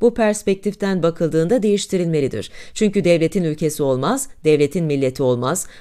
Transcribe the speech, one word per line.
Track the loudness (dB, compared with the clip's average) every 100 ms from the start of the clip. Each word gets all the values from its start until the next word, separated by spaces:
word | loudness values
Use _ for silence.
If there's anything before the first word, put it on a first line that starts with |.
bu | 0
perspektiften | 2 0 0 -2 -2 -2 -4 -2 0
bakıldığında | 0 0 0 0 2 2
değiştirilmelidir. | 2 0 0 -2 0 0 -2 -4 -10 -14 -12
Çünkü | -2 0 2
devletin | 2 4 2 0
ülkesi | -2 -2 -4 0
olmaz, | 0 0 0 -2 -4 -4
devletin | 2 4 4 0 0
milleti | 0 0 0
olmaz. | 0 0 0 -2 -6 -14